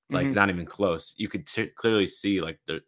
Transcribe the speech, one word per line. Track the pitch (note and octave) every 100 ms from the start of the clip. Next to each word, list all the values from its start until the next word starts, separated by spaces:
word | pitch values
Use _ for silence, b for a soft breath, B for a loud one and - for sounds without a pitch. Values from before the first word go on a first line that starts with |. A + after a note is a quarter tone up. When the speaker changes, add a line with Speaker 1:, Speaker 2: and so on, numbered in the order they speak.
| -
Speaker 1:
Like, | C#3 C#3
Speaker 2:
Mm-hmm. |
Speaker 1:
not | A#2+ G2+
even | F2 E2+
close. | - G2+ E2 - -
You | G#2
could | G2+ D2+
t-, | - A2
clearly | - A#2 A2 F#2
see, | - G2+ G2
like, | D#2+ E2 -
the | D#2+